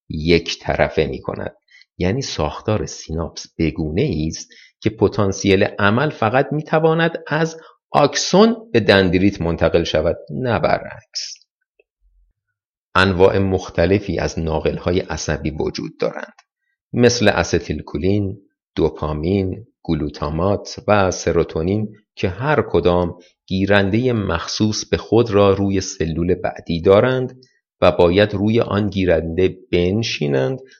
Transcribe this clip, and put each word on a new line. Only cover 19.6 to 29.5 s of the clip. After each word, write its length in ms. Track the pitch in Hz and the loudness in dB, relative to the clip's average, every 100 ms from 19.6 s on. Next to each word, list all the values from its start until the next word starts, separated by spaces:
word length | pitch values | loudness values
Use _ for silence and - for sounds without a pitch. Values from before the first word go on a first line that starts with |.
| 110 _ | -14 _
گلوتامات 920 | - 78 76 - 76 78 92 101 - - - | -4 -4 -4 -6 -6 -2 0 -2 -4 -10 0
و 240 | 104 95 | 2 2
سروتونین 840 | 85 - 82 78 82 82 107 107 - _ - | 0 0 0 0 -2 -2 -2 -4 -10 _ -6
که 140 | 101 | -6
هر 320 | 90 135 143 | -4 -2 0
کدام 560 | - 85 87 87 87 - _ _ _ | 2 2 2 2 0 -6 _ _ _
گیرندهٔ 640 | 95 95 101 98 110 127 | -2 2 2 2 0 0
مخصوص 720 | 117 95 85 - - 107 107 - | -2 -2 -4 -6 -2 -2 -2 -2
به 120 | 92 | -2
خود 340 | - 113 117 | 2 2 4
را 220 | 101 101 | 4 4
روی 280 | 95 98 95 | 4 0 -2
سلول 540 | 92 - 82 78 87 87 | -4 -6 -4 -2 -2 0
بعدی 460 | - - - 85 | -2 -8 -6 0
دارند 560 | 90 98 123 131 127 - - _ _ _ | 6 6 6 0 -4 -10 -20 _ _ _
و 100 | 92 | 2
باید 420 | 76 87 92 104 | 4 4 4 2
روی 260 | 98 104 113 | 2 0 0
آن 300 | - 98 107 | 0 -2 -2
گیرنده 680 | 95 92 82 85 82 92 | 0 2 2 0 0 0